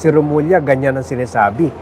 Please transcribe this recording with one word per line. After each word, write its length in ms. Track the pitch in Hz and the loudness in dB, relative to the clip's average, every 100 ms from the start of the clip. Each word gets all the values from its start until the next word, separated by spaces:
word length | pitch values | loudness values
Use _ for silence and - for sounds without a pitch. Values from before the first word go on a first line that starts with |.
si 80 | 160 | 2
Romulia, 480 | 151 151 151 151 185 | 2 2 0 2 0
ganyan 400 | 143 135 139 131 | 2 0 0 -2
ang 80 | 127 | -6
sinasabi. 640 | 123 123 117 104 107 160 - | -6 -4 0 0 2 -2 -4